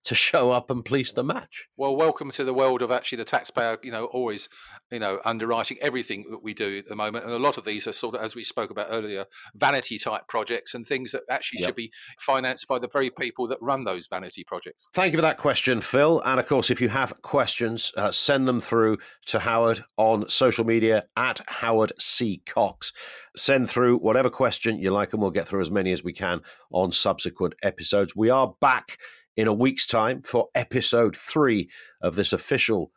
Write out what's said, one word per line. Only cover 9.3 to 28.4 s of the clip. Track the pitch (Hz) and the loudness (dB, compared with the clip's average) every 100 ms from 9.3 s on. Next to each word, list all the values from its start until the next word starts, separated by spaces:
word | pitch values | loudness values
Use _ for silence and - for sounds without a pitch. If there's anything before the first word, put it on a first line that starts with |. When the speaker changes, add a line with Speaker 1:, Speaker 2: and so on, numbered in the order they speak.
| - - | -16 -20
Speaker 2:
vanity | - 139 139 - 110 | -2 0 0 -4 -6
type | - 107 - | -4 -6 -4
projects | 117 107 117 - | -4 -2 -6 -6
and | 123 110 | -10 -6
things | 139 123 | -6 -4
that | 135 - | -10 -6
actually | 131 - 123 | -6 -6 -4
Speaker 1:
Yep. | 175 | -4
Speaker 2:
should | |
be | - 113 - - - | -4 -10 -14 -20 -10
financed | - 135 131 127 - | -2 0 0 -6 -4
by | 127 | -4
the | 120 | -2
very | 143 131 | -2 -2
people | - 127 - 117 | -2 -8 -4 -4
that | 127 | -4
run | 120 135 | -2 -2
those | 113 92 85 | -2 -6 -6
vanity | 92 92 - | -10 -10 -14
projects. | - 90 - - - | -10 -10 -12 -20 -6
Speaker 1:
Thank | - 185 | 0 2
you | 151 | 4
for | |
that | 156 - | 2 2
question, | 147 - - 117 | 0 2 2 0
Phil. | - 131 151 165 | 2 4 6 4
And | - 131 | 2 0
of | - | 2
course, | 139 - | 2 2
if | 120 | 2
you | 120 | 2
have | 123 127 - | 0 -2 -4
questions, | - 143 120 - 117 113 - - | -2 0 2 0 -2 -2 -4 0
uh, | 101 | 0
send | - - 139 131 | 2 2 2 2
them | 123 | 0
through | - 117 110 107 - - - | 2 4 4 2 -4 -16 -4
to | 113 | -2
Howard | 117 117 117 113 - - | 2 2 4 2 -4 2
on | 110 110 101 | 2 4 0
social | - 131 110 | 2 2 2
media | 113 113 110 110 - - | 2 4 4 2 0 -4
at | 123 110 - | -2 -4 -10
Howard | - 117 113 107 - | -4 2 4 2 0
C | - - 117 90 - | -2 0 0 -4 -4
Cox. | - 101 - - - - - - - | 0 0 0 -10 -10 -18 -18 -12 -4
Send | - 135 117 | 2 2 2
through | - 123 123 | 4 4 6
whatever | 101 120 127 | 4 4 2
question | - 127 - 120 104 | 2 0 2 -2 0
you | 95 | 0
like, | 98 98 | 2 0
and | 110 | 0
we'll | 98 | 0
get | 87 82 | 0 -2
through | 98 | -2
as | 85 | 0
many | 101 92 | 0 0
as | 90 | -2
we | 90 | -4
can | 90 95 87 - - _ | -4 -4 -4 -6 -20 _
on | 85 92 | 0 0
subsequent | 85 104 90 90 - 90 - | 2 0 0 -4 -2 -4 0
episodes. | 98 - 82 101 92 95 | -4 -4 0 0 0 2
We | 110 | 4
are | 131 | 4